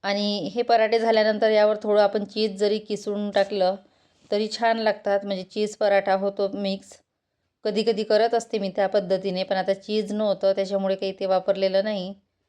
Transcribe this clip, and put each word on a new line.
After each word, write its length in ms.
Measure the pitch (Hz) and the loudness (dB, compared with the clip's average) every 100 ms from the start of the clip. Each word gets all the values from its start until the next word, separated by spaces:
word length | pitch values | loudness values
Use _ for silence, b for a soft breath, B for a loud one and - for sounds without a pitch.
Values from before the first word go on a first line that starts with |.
आणि 460 | 196 202 208 208 196 | -4 -2 -2 -4 -6
हे 80 | 202 | -6
पराठे 360 | 240 233 220 226 | 2 2 4 2
झाल्यानंतर 500 | 226 220 214 214 220 | 4 2 2 2 4
यावर 260 | 214 208 214 | 4 4 2
थोडं 200 | 214 208 | 2 4
आपण 220 | 202 208 208 | 4 2 -4
चीज 300 | - 220 196 | -2 -4 0
जरी 200 | 208 214 | 0 0
किसून 480 | 214 202 208 202 208 | -4 -6 -4 -4 -2
टाकलं 440 | 202 196 208 185 196 _ b b b _ | 0 0 2 0 0 _ b b b _
तरी 160 | 208 214 | -4 -2
छान 280 | 220 233 226 | 0 0 2
लागतात, 400 | 220 208 202 202 202 | 0 -2 0 -2 -2
म्हणजे, 180 | 196 185 | -8 -6
चीज 300 | - 214 214 | -4 -4 0
पराठा 360 | 208 196 196 190 | 2 2 2 0
होतो 320 | 196 196 196 202 | 0 -2 -4 -2
मिक्स. 360 | 196 196 - - _ _ _ _ _ _ 220 | -4 -6 -10 -20 _ _ _ _ _ _ -4
कधी 180 | 202 | -2
कधी 200 | 226 208 220 | 0 0 2
करत 280 | 214 226 | 2 4
असते 260 | 233 226 220 | 0 -2 -6
मी 100 | 190 190 | -4 -2
त्या 120 | 190 | 0
पद्धतीने, 540 | 208 180 190 196 185 | 0 0 -2 -2 -4
पण 140 | 185 190 | -2 -2
आता 160 | 185 196 | 0 -2
चीज 360 | - 214 196 | -2 -4 -2
नव्हतं 400 | 208 214 190 196 196 | -2 -2 0 0 0
त्याच्यामुळे 400 | 196 196 190 190 | 0 -2 -2 -2
काही 180 | 196 190 | -4 -4
ते 60 | 196 | 0
वापरलेलं 560 | 185 185 190 190 190 208 | 0 2 0 2 0 0
नाही. 280 | 208 185 196 _ _ | -4 -8 -12 _ _